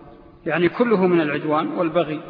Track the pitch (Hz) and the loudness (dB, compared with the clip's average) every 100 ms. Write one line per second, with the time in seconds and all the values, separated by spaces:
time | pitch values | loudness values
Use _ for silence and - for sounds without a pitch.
0 | - - - - 170 156 170 - 240 202 | -20 -20 -20 -12 -4 0 0 2 2 2
1 | 185 170 147 147 151 151 - 190 165 170 | 4 2 2 -2 -2 -2 -2 -2 -2 0
2 | 156 147 | -2 -6